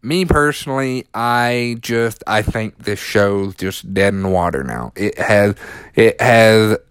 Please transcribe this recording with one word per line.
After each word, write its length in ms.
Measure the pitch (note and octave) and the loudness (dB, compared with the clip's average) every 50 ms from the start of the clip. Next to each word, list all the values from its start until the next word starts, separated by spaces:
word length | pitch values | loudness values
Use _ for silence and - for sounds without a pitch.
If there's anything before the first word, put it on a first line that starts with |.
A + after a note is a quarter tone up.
me 240 | - B2 D#3 F#3 F#3+ | -4 -2 -2 -2 2
personally, 800 | E3 - D3+ D3 D3 C#3+ - - D3 C3+ C3+ C3+ C3 B2+ B2+ - _ _ | 2 2 2 2 0 -2 -4 -8 -6 -4 -4 -4 -4 -4 -6 -8 _ _
I 640 | A2 A#2 A#2+ A#2+ A#2+ A#2+ A#2+ A#2+ B2 A#2+ A#2+ A#2+ A#2 | -4 -2 0 0 0 0 0 0 -2 -4 -4 -6 -8
just, 440 | A#2 - A#2 A#2 A#2 A2+ A2 - - | -6 -4 -2 0 0 -2 -4 -8 -6
I 140 | - G#2+ G#2+ | -2 -2 -2
think 440 | G#2+ - - A2+ A2+ G#2+ - _ - | -2 -2 -4 -4 -6 -6 -10 _ -8
this 140 | G#2+ G#2 G2 | -8 -6 -6
show's 560 | - - - G#2 G2+ G2+ G2+ G2+ G2 G2 F#2+ | -8 -2 0 2 2 2 0 -2 -4 -4 -6
just 380 | - F#2 F#2+ F#2+ - - - F#2+ | -6 -8 -8 -8 -8 -12 -6 -2
dead 220 | G2 G2 G2+ G2 | 0 0 0 0
in 80 | F#2+ F#2+ | -2 -2
the 80 | F#2+ | 0
water 340 | F#2 F2+ F2 F2 D2+ C#2 C2+ | 0 0 0 0 -2 -4 -6
now. 280 | B1+ A1+ A#1+ A#1+ A#1 _ | -6 -8 -8 -10 -10 _
It 220 | - G2+ G#2 - - | -6 -6 -6 -4 -4
has, 360 | F2+ - G#2+ G#2 G2+ G2+ G2+ - - - - - - - _ | -2 2 2 4 4 2 0 -4 -10 -18 -18 -20 -20 -6 _
it 240 | - A2+ A2+ - - | 4 4 4 4 2
has 600 | B2 B2 A#2+ A2+ A2+ A2 A2 A2 A2 G#2+ G#2+ - _ _ | 2 4 4 6 6 6 6 6 4 4 0 -2 _ _